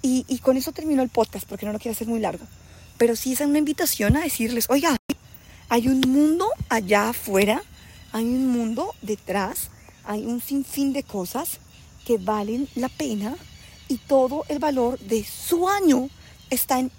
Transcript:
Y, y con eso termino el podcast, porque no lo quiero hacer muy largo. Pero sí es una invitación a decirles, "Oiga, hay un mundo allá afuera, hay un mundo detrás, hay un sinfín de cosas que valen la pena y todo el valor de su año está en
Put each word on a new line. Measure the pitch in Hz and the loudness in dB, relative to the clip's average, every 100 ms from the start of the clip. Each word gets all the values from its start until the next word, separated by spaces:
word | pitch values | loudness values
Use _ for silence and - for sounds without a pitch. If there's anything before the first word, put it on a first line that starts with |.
Y, | 262 254 - | 2 0 0
y | 254 | 0
con | 269 262 | 2 2
eso | 285 | 0
termino | 320 311 277 | -6 0 0
el | 254 | 2
podcast, | - 220 190 - | 0 0 -4 -12
porque | 202 208 | -8 -6
no | |
lo | 208 | -6
quiero | 233 | -6
hacer | 214 220 | -6 -4
muy | 226 | -2
largo. | 196 147 - - - - - - | -2 -4 -14 -20 -20 -20 -20 2
Pero | 233 226 | 2 2
sí | 262 | -2
es | 254 | 0
una | 294 294 | 2 2
invitación | 294 302 330 - 208 277 | 2 0 -2 0 2 2
a | |
decirles, | 320 - 226 240 - | 2 -2 -2 -2 0
"Oiga, | 277 330 247 - - - - - - - | 2 2 0 -2 -10 -10 -20 -20 -20 0
hay | 233 240 | 2 4
un | 262 | 2
mundo | 254 269 302 330 403 554 - | 4 6 4 4 0 -2 -2
allá | 226 190 202 214 | -2 4 2 4
afuera, | 240 - 190 202 254 415 - - - - | -2 0 2 4 2 -2 -20 -20 -20 -8
hay | 220 226 | -4 0
un | 254 262 | 0 2
mundo | 240 226 233 381 - | 0 0 -2 -4 -6
detrás, | 202 208 - 190 190 - - - - - | -6 -6 -2 -2 -2 -4 -10 -14 -20 -18
hay | - 214 226 | -8 -6 -4
un | 240 | -6
sinfín | - 277 269 285 277 | -4 -4 -4 -2 -2
de | 269 | -2
cosas | - 202 180 247 349 - - - - - - | -6 -6 -6 -6 -6 -10 -16 -20 -20 -18 -2
que | 226 | 0
valen | 185 214 208 240 277 - | 0 -2 -2 -4 -4 -4
la | 254 | -6
pena | - 294 214 208 330 - - - - - | -4 -4 -2 -4 -8 -14 -20 -20 -20 -8
y | 262 | -8
todo | - 269 254 294 - | 2 2 2 -2 -4
el | 294 | -2
valor | 302 262 240 247 | 0 0 0 -2
de | 196 226 | -2 -4
su | 208 - - 339 359 | -4 -10 -2 0 2
año | 403 359 254 262 - - - - | 4 4 4 2 -10 -20 -20 -6
está | 254 - 254 | -4 0 0
en | 254 | 0